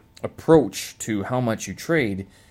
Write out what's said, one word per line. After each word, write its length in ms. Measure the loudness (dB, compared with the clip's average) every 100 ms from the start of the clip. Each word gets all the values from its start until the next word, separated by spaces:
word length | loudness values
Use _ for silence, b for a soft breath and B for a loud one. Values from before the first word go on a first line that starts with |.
| _ -12
approach 760 | -12 -6 6 6 6 -2 -12 -10
to 240 | -6 -4
how 180 | -2 -2
much 260 | 0 -2 -6
you 60 |
trade 520 | -8 -2 0 0 -4 -8 b b